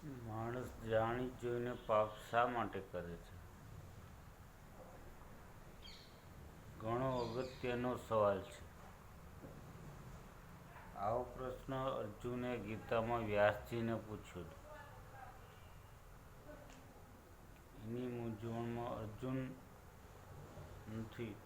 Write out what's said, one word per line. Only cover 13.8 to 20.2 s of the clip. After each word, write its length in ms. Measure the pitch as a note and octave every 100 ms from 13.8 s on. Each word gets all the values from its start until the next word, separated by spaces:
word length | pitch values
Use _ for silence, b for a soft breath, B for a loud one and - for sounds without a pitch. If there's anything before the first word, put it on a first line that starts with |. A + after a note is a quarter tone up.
| A#2
પૂછ્યો 480 | A2 - G#2 - F2+
હતો. 140 | E2 D#2 - - - - - - - - - - - - - - - - - - - D4 - - - - - - - - - - - -
એની 220 | A2 A#2 B2+
મૂંઝવણમાં 800 | B2 A#2 G#2+ A#2 A#2 A#2 A#2 A#2+
અર્જુન 680 | A#2+ A2 G#2+ B2+ C3 B2+ - - - - - - -